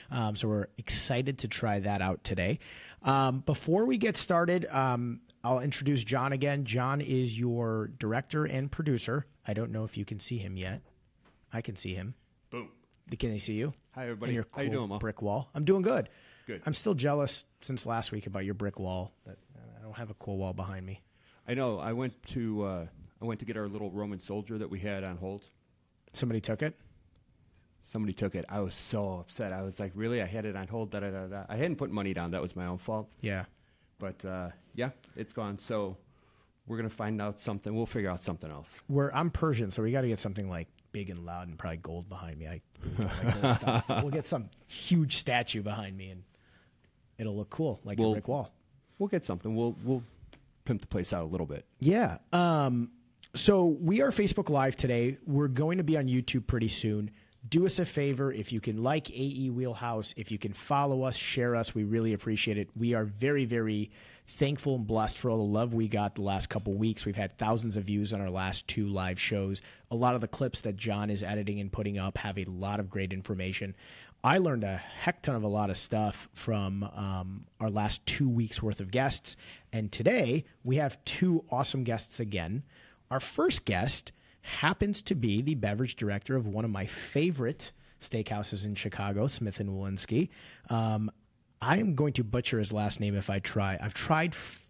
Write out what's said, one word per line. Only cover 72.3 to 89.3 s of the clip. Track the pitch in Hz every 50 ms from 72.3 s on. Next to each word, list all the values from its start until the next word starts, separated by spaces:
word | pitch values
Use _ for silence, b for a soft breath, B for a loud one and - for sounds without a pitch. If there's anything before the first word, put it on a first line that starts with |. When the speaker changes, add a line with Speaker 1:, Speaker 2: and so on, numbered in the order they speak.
| 95 101
Speaker 1:
a | 92
lot | 90 92 90 95 98 104 104
of | 98 95
great | - 101 95 90 95
information. | 92 95 - 104 92 92 95 98 - 101 95 95 B B B B B B B B B -
I | 123 156 190
learned | 185 160 135 117 104
a | 98 95 90
heck | - - - - - 170 - -
ton | - 151 131
of | 113 107
a | 104
lot | 101 104 104 98
of | 92
stuff | - - - 117 107 107 104 - - - - -
from, | - - - 110 104 98 95 95 98 98
um, | 98 - 101 98 98 95 92 90 92 95 101 - - - -
our | 110 110
last | 101 107 104 - - - -
two | - - - 143
weeks | 127 117 117 117 110 - - 110
worth | 110 101 -
of | 98 92
guests. | 98 123 135 139 - - - - - B B B B B B B
And | B 113 107 98 -
today | - 117 170 240 240 160 117 131 160 - B B B B
we | 123 131
have | 151 147 135 - - -
two | - - - 185 180 170 165 - -
awesome | - 123 143 - - 135 123
guests | 117 113 113 - - - -
again. | 120 104 98 92 82 82 104 135 - B B B B B B B B B
Our | 127 135
first | - - - - 320 359 - - -
guest | - 98 90 113 143 - - - - - b b b b b
happens | b - - - - 160 190 - 208 208 202 -
to | - - 208
be | 139 113 110 98 107
the | 131 147 156
beverage | 123 104 101 104 107 131 117 -
director | - 113 101 101 101 - - 131
of | 131 110
one | 104 101 107 113
of | 117
my | 104 98 95
favorite | 110 - - - - - 139 156 180 165 135 120 120 - - - - - b b b b b
steakhouses | b - - 113 107 - 107 104 104 - - 98 101
in | 104 101
Chicago, | - - 107 - - 98 101 98 101 117
Smith | 143